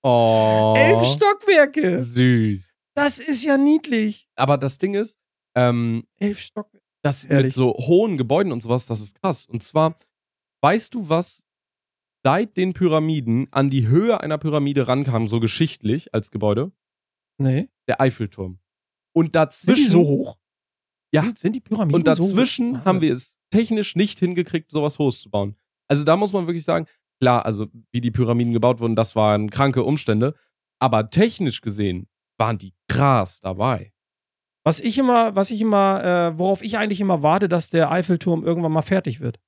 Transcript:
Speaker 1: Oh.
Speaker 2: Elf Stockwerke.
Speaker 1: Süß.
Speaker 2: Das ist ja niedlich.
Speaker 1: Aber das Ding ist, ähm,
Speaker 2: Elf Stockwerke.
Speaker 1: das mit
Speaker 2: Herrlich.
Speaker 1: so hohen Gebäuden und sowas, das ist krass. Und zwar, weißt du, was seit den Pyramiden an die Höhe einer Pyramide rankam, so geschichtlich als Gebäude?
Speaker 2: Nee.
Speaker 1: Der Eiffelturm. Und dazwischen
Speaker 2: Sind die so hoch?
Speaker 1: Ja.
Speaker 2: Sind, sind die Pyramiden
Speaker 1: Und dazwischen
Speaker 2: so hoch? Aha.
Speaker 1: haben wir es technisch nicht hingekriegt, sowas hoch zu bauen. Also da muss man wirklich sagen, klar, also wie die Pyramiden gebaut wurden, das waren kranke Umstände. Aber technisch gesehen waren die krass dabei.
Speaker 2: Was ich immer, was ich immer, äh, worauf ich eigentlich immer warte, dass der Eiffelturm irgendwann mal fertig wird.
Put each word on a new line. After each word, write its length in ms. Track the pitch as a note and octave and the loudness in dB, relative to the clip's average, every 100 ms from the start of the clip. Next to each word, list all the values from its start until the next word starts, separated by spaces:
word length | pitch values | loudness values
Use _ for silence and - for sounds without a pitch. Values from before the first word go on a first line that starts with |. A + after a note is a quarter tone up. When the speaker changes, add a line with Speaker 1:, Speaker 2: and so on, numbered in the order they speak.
Speaker 1:
Oh. 680 | C3+ A#2+ A2+ A2 A2 A2 A2 A2 | 2 4 4 4 4 4 4 4
Speaker 2:
Elf 260 | - A2+ B2 | 4 4 2
Stockwerke. 960 | C#3+ G#4 G4+ G#4 E4+ C#4+ D4+ F#3 F3 | 2 0 2 4 4 4 0 -2 -2
Speaker 1:
Süß. 720 | A#2+ A#2+ B2+ A#2+ A2 G2 - _ _ - | -2 2 4 4 0 -4 -10 _ _ -2
Speaker 2:
Das 240 | C#4+ - | -2 -2
ist 240 | D4+ C4 | -4 -2
ja 140 | D4 C#4 | 2 2
niedlich. 680 | C#4+ D#4 D#4 A#3 G#3+ - _ - | 4 2 0 -2 -2 -6 _ -2
Speaker 1:
Aber 220 | B2+ C#3+ | 0 2
das 200 | C#3 - | 0 -4
Ding 160 | F#3+ | -4
ist, 260 | G3+ G#3+ - _ _ _ B2+ | -2 -6 -10 _ _ _ 2
ähm, 500 | B2 A#2+ A#2 A2+ - _ | 2 2 -2 -4 -8 _
Speaker 2:
Elf 200 | G3+ G3+ | -6 -6
Stockwerke. 460 | - - G#3 _ _ _ | -12 -14 -14 _ _ _
Speaker 1:
das 200 | D3 C#3 | -4 -4
mit 80 | C#3+ | 0
Speaker 2:
Herrlich. 220 | C#3+ C3 | 2 2
Speaker 1:
so 200 | B2+ B2+ | 0 0
hohen 440 | - B2+ F3 A3 D#3 | 0 2 2 2 -2
Gebäuden 340 | A#2+ D3+ G3 | 0 0 0
und 100 | B2 | -4
sowas, 240 | A2+ B2 - | -2 -4 -2
das 160 | A2+ | -8
ist 180 | G#2 _ | -10 _
krass. 240 | G3 D3 - | -4 -4 -8
Und 160 | A#2 | -10
zwar, 320 | - D#3 D#3+ E3 _ _ _ _ _ _ | -4 0 0 -2 _ _ _ _ _ _
weißt 300 | C#3+ A3 - | 0 0 -4
du, 160 | B3 E3 | -10 -2
was 360 | E3 F3+ - _ _ _ _ _ _ _ _ C3 | -2 -2 -14 _ _ _ _ _ _ _ _ 0
seit 320 | E3 A3+ - | 0 -2 -2
den 160 | F#3 | -4
Pyramiden 760 | F3+ F3+ D#3 D#3 D#3 A#2 A#2 C3+ | 0 0 2 0 -2 0 -2 0
an 180 | C#3 C#3 | 0 2
die 180 | C3+ A2+ | 2 4
Höhe 340 | D3+ A3+ G#3+ | 4 2 -2
einer 160 | D3+ D3+ | -2 -4
Pyramide 500 | D3+ D3 C#3+ C#3 B2+ | -2 0 0 0 0
rankam, 400 | C3 C3+ A#2 A2 | 0 0 -2 0
so 120 | A#2 | 0
geschichtlich 760 | A2+ - E3 - G#2+ C3 - | -2 0 -2 -2 -4 -4 -4
als 180 | A2+ - | -6 -6
Gebäude? 400 | G#2+ G#2 G#2 E3+ _ _ _ _ _ _ - | -2 0 0 -4 _ _ _ _ _ _ -4
Speaker 2:
Nee. 300 | C3+ C3 C4 _ - | 0 0 -4 _ -6
Speaker 1:
Der 100 | - | 0
Eiffelturm. 580 | C3 - G#2+ - F#2 F#2 _ _ _ _ _ E3 | 0 0 -10 -8 -12 -12 _ _ _ _ _ 0
Und 200 | E3 E3 | 2 0
dazwischen 400 | D3+ - - C4+ | 0 -2 0 4
Speaker 2:
Sind 100 | C4 | 6
die 40 | |
so 100 | E3+ C#3+ | 4 4
hoch? 320 | C#3+ C4+ - _ _ _ _ _ _ _ | 0 -4 -12 _ _ _ _ _ _ _
Speaker 1:
Ja. 100 | D3+ | -2
Speaker 2:
Sind, 160 | G3 G#3+ | -2 -2
sind 140 | F#3 B3 | -4 -4
die 40 | |
Pyramiden 340 | _ G#3+ F3 E3 | _ -2 0 2
Speaker 1:
Und 120 | E3 | 2
dazwischen 600 | D#3+ F#3 F#3+ B3+ - A#3+ | 2 2 2 0 -2 -4
Speaker 2:
so 20 | B2 | -2
hoch? 60 | |
Aha. 40 | F#3+ | -2
Speaker 1:
haben 160 | F#3 | 0
wir 120 | D#3 | 0
es 260 | B2+ - _ _ | -2 -8 _ _
technisch 440 | G#3 A3+ G#3+ G3+ E3 | -2 0 -2 -2 -2
nicht 240 | G#3 - | -2 -2
hingekriegt, 520 | F3+ F3+ E3 E3+ - | -2 -2 -4 -6 -4
sowas 280 | D3+ D3 - | -4 -2 0
hoch 120 | C#3+ | -2
zu 160 | - - | -2 -6
bauen. 260 | G#2 G2+ G#2 _ _ _ | -4 -4 -8 _ _ _
Also 140 | C#3+ | 0
da 120 | D3 F3 | 2 2
muss 160 | G#3 | 0
man 140 | G3 E3+ | -2 -4
wirklich 180 | E3+ D#3 | -6 -2
sagen, 200 | E3 D#3+ _ _ _ | -4 -4 _ _ _
klar, 240 | B2 A#2+ - | 2 2 0
also 220 | G#2 G#2+ A#2 _ | -4 -6 -12 _
wie 80 | B2 | -4
die 100 | A#2+ | -4
Pyramiden 400 | G#2+ A#2 A#2+ A#2+ | -2 0 2 0
gebaut 260 | A#2 B2 A#2 | 2 2 2
wurden, 160 | A#2 A2 | -2 0
das 200 | A2+ A2+ | 0 2
waren 340 | G#2+ G#2 G#2+ | 2 2 -2
kranke 340 | - C#3 C3 | -2 0 0
Umstände. 520 | A#2+ D3 - G#2+ B2+ - _ _ _ _ | -2 -2 0 0 0 -4 _ _ _ _
Aber 300 | B2+ A2+ A2 | 0 0 0
technisch 520 | E3 A3+ - D#3+ - | 0 0 0 -4 -4
gesehen 460 | A2+ G2+ G2+ F2+ - _ _ _ | -10 -4 -4 -4 -10 _ _ _
waren 180 | A2 A2 | -2 -2
die 160 | F#2+ _ - | -8 _ -4
krass 500 | A#2+ C#3 B2 F#2 - | 0 2 2 0 -8
dabei. 540 | F#2+ F#2+ A#2+ A2+ F#2 _ _ _ _ _ _ _ D#3 | -10 -4 -4 -4 -10 _ _ _ _ _ _ _ -2
Speaker 2:
Was 140 | D#3+ | -2
ich 160 | A#3 A#3 | -2 -2
immer, 360 | B3+ A#3+ A3+ G3 | 2 2 2 -2
was 140 | G3 | -2
ich 120 | G#3+ | -2
immer, 420 | A3 G3+ G3 F#3+ | 0 2 2 0
äh, 340 | F3+ F3 E3+ D#3+ | 0 0 -2 -2
worauf 240 | F#3 G3 | -2 -2
ich 160 | A3 A3 | -4 -4
eigentlich 220 | G#3+ F#3+ | -4 -2
immer 240 | G3 E3+ | 0 2
warte, 240 | D3 F#3 G3 | 2 2 0
dass 220 | E3+ - | -2 0
der 200 | E3 D3 | 0 2
Eiffelturm 540 | E3+ E3+ F3 - E3 | 0 0 -2 0 -2
irgendwann 300 | D#3+ E3+ E3 | -2 -2 0
mal 80 | D#3+ | -2
fertig 400 | - F#3+ E3 A#2+ | 0 -2 -2 -6
wird. 180 | B2 A2 | -8 -10